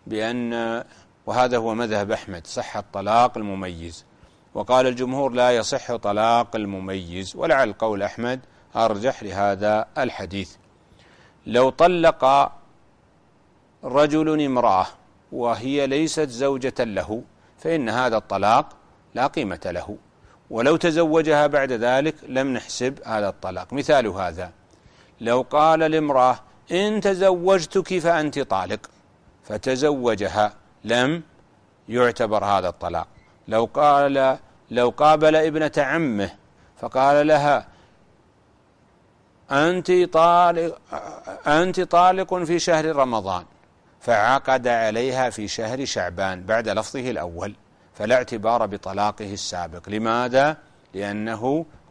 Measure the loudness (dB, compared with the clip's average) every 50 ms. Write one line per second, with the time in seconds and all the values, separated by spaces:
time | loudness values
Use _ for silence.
0 | _ -8 -6 -4 -4 -4 -4 -4 -6 -4 -4 -4 -4 -4 -6 -6 -8 -12 -18 -20
1 | _ _ _ _ _ -2 0 2 2 2 2 0 0 -2 -2 -4 -2 -2 -2 -2
2 | -2 -2 -4 -6 -6 -12 -14 -14 -14 -10 -10 -10 -10 -8 -10 -12 -12 -10 -10 -6
3 | -2 2 4 4 4 2 0 -6 -8 -8 -8 -8 -8 -10 -10 -12 -14 -16 -16 -18
4 | -20 _ _ _ _ _ _ _ _ _ -10 -8 0 2 4 4 4 2 0 -2
5 | -4 -4 -4 -2 -4 -2 0 2 2 4 2 2 0 -2 -6 -6 -6 -6 -8 -4
6 | -4 -2 0 0 2 2 2 2 0 -2 -6 -6 -6 -6 -8 -8 -8 -8 -8 -8
7 | -8 -10 -10 -10 -10 -10 -8 -6 -2 0 2 2 2 0 -2 -4 -4 -4 -2 -4
8 | -4 -6 -6 -6 -6 -6 -6 -8 -10 _ _ _ _ _ -2 0 0 0 0 0
9 | -2 -4 -4 -4 -8 -8 -4 -2 -2 -2 0 0 0 0 0 0 -2 -4 -6 -6
10 | -6 -6 -6 -8 -12 -10 -10 -10 -10 -12 -16 _ _ _ _ _ _ _ _ _
11 | _ _ _ _ _ _ _ _ _ 0 2 4 4 4 4 4 4 4 6 4
12 | 4 2 4 4 4 4 4 4 2 2 -4 -10 -20 _ _ _ _ _ _ _
13 | _ _ _ _ _ _ _ _ _ _ _ _ _ _ _ _ -8 0 2 4
14 | 4 4 2 0 0 0 0 0 0 0 2 2 4 4 4 4 2 0 -6 _
15 | _ _ _ _ _ _ -8 -4 -2 -2 -2 -4 -4 -4 -2 -2 0 0 0 0
16 | -2 -2 -2 -2 -4 -4 -4 -2 -2 -2 0 -2 -4 -4 -2 -4 -4 -2 -2 -4
17 | -4 -4 -8 -10 -10 -14 _ _ _ _ _ _ -4 -2 -2 -2 -2 -2 0 0
18 | 0 0 0 -2 -2 -2 -2 0 4 4 4 4 2 0 -8 _ _ _ _ _
19 | _ _ -4 -2 -2 -2 -2 -4 -4 -4 -6 -6 -8 -8 -8 -8 -8 -10 -14 -16
20 | _ _ _ _ -20 _ _ _ _ -8 -4 0 2 2 2 2 0 0 2 2
21 | 2 2 2 2 2 4 4 4 4 2 2 0 0 0 -2 -2 0 0 2 2
22 | 0 -2 -4 -8 -12 -6 -4 -2 -2 -2 -4 -6 -8 -10 -6 -4 -4 -4 -4 -8
23 | -8 -6 -4 -2 -2 -4 -6 -8 -10 -10 -8 -10 -10 -8 -8 -6 0 2 2 2
24 | 2 0 -2 -4 -6 -6 -6 -8 -12 -12 -14 _ _ _ _ _ _ _ _ _
25 | _ _ _ -6 -2 0 0 0 0 0 2 4 4 4 4 4 2 2 2 0
26 | 0 2 4 4 4 4 2 0 -6 _ _ _ _ -4 -2 0 0 0 0 0
27 | 0 0 0 2 4 2 2 2 2 2 2 2 0 0 -2 -2 -2 0 -2 0
28 | 0 2 2 2 0 -2 -2 -4 -4 -2 -2 -2 -2 -4 -8 -8 -10 -16 _ _
29 | _ _ _ _ _ _ _ _ _ -10 -10 -6 -4 -2 0 2 2 0 0 0
30 | 0 0 0 0 -2 -2 2 2 0 0 -2 -8 _ _ _ _ -4 -2 0 2
31 | 2 0 -2 -4 -8 -14 _ _ _ _ _ _ _ _ _ _ _ -6 0 2
32 | 2 2 2 0 -2 0 0 0 2 2 0 0 0 -2 -6 -6 -8 -6 -6 -6
33 | -8 -8 _ -20 _ _ _ _ _ -2 0 0 0 0 0 2 4 4 4 4
34 | 2 2 2 2 2 2 0 -2 -8 _ _ _ _ -4 0 0 0 0 2 4
35 | 4 4 6 6 4 4 4 4 2 0 0 -2 -2 -2 -2 -2 -2 0 -2 -2
36 | -2 -2 -2 -2 -4 -6 -8 -14 _ _ _ _ _ _ _ -14 -12 -4 0 2
37 | 4 4 6 4 4 4 4 4 4 2 2 0 -2 -6 -16 _ _ _ _ _
38 | _ _ _ _ _ _ _ _ _ _ _ _ _ _ _ _ _ _ _ _
39 | _ _ _ _ _ _ _ _ _ -2 0 2 2 2 0 0 0 2 2 2
40 | 2 4 4 4 6 6 6 6 6 4 2 0 -2 -4 -6 -10 _ _ -12 -12
41 | -12 -14 -16 -16 -16 -16 -16 -6 0 2 2 4 2 2 0 -2 -2 2 4 6
42 | 6 6 4 2 -2 -2 -4 -4 -2 -2 -2 0 0 0 0 0 0 0 0 0
43 | 0 0 0 -2 -4 -4 -6 -6 -8 -12 _ _ _ _ _ _ _ _ _ _
44 | -2 0 2 4 4 4 2 2 2 0 0 0 2 0 0 2 0 0 0 0
45 | -2 -2 0 -2 -2 -2 -4 -6 -8 -8 -6 -6 -6 -6 -6 -6 -6 -6 -6 -6
46 | -6 -6 -4 -4 -4 -4 -6 -6 -2 -2 -2 0 0 -2 -4 -4 -6 -6 -8 -8
47 | -8 -6 -6 -6 -8 -8 -10 -10 -10 -10 -12 -16 _ _ _ _ _ _ _ -8
48 | -2 0 2 0 0 -2 -6 -4 0 0 0 0 0 -4 -6 -8 -10 -8 -4 -2
49 | -2 -2 -4 -6 -10 -10 -10 -10 -10 -10 -8 -10 -10 -10 -12 -16 -10 -8 -6 -4
50 | -2 -2 0 0 -2 2 4 4 4 4 0 -4 -12 _ _ _ _ _ -10 -8
51 | -8 -6 -6 -6 -6 -8 -6 -4 -2 -2 -2 -2 -4 -8 -14 -20 _